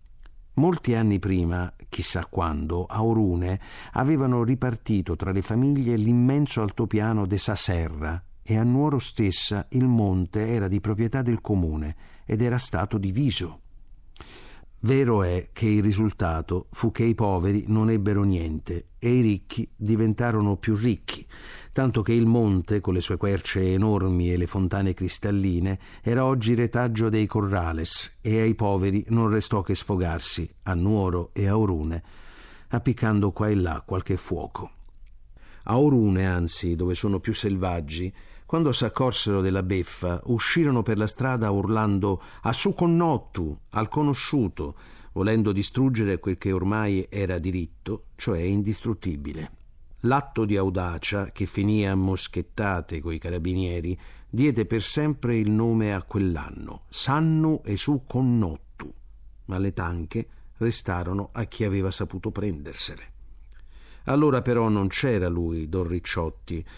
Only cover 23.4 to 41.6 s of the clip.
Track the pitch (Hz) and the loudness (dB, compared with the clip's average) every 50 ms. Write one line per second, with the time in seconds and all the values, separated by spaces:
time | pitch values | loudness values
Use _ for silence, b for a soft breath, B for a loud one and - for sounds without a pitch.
23.4 | - - - 95 92 92 95 95 107 107 104 98 95 95 90 87 87 87 87 90 | -2 -2 -2 0 2 2 2 4 4 4 2 2 2 2 2 2 2 2 2 0
24.4 | 87 85 - 98 95 87 95 98 98 95 87 - 92 87 - - - 104 101 98 | 0 0 0 0 0 0 2 0 0 0 0 0 -2 -4 -4 -2 -2 0 0 2
25.4 | 95 95 87 85 92 98 95 B B B B B - 110 120 131 131 131 135 123 | 2 2 2 2 0 0 -2 B B B B B -2 0 2 2 2 2 2 2
26.4 | 107 113 120 113 120 113 - 120 123 120 113 107 113 110 107 107 107 95 - 110 | 2 2 2 2 2 2 0 0 0 0 0 0 0 2 2 2 0 2 0 0
27.4 | 101 98 98 92 85 82 82 80 82 - - - - - - - - 107 110 113 | 0 2 0 0 0 -2 -2 -4 -4 -2 -2 -4 -4 -6 -10 -6 -2 0 2 4
28.4 | 110 113 107 - 107 101 98 95 95 98 95 104 - 113 117 117 113 107 107 107 | 4 2 2 2 2 2 2 2 2 2 2 0 0 0 2 2 4 4 2 2
29.4 | - - 110 101 90 - 95 - - - 101 90 90 82 82 80 - - - 90 | 2 2 0 0 0 0 -2 -2 -2 0 0 0 0 0 -2 -2 -4 -4 -4 -4
30.4 | 82 - - - - 98 90 85 90 101 110 104 95 90 85 87 85 - - 104 | -6 -8 -10 -8 -6 -2 0 0 2 2 2 2 2 2 0 -2 -4 -4 -2 0
31.4 | 98 98 104 110 110 95 87 78 78 80 82 82 B B B B B B B B | 0 2 4 4 2 2 2 0 -2 -2 -4 -6 B B B B B B B B
32.4 | B B B B B - - 117 - 135 113 - 117 110 104 101 104 98 - - | B B B B B -4 -4 0 0 0 0 0 0 2 2 2 2 0 0 0
33.4 | 107 107 104 98 87 85 76 - - - 95 92 - - 95 - - - 90 78 | 0 2 2 2 2 0 -2 -6 -6 -6 -6 -4 -2 -2 -2 -4 -4 -4 -6 -6
34.4 | 73 - - - - - - - - - - - - - - - - - b b | -6 -8 -10 -10 -12 -12 -14 -18 -20 -20 -20 -20 -20 -20 -20 -20 -20 -20 b b
35.4 | b b b b b - 110 131 147 151 135 120 107 101 92 92 95 92 90 87 | b b b b b 0 4 4 6 6 6 6 6 4 4 4 2 2 2 0
36.4 | 87 82 - - 98 87 85 82 90 90 90 - 104 104 98 90 - 113 107 - | 0 0 -2 -2 -2 -2 0 0 0 0 0 0 0 0 0 0 -2 -4 -4 -2
37.4 | - 101 98 92 95 92 87 85 76 71 78 85 92 95 B B B B B B | -2 -2 -2 0 -2 -2 -2 -4 -6 -6 -6 -6 -6 -8 B B B B B B
38.4 | B - 160 165 165 143 120 - 123 107 - - 131 123 95 - - 107 101 98 | B -4 0 0 2 2 2 0 0 -2 0 0 0 0 0 0 0 0 2 2
39.4 | 95 95 92 98 92 92 98 92 82 - - - 90 87 87 - - - 120 110 | 2 2 2 0 0 0 0 -2 -2 -4 -6 -6 -4 -4 -4 -4 -2 -2 -2 0
40.4 | - - - 170 160 143 127 117 98 117 107 101 107 101 - - 123 131 127 117 | 0 0 2 2 2 4 2 2 2 0 0 0 0 -2 -2 -2 -2 -2 0 0
41.4 | 113 104 98 101 | 0 2 2 2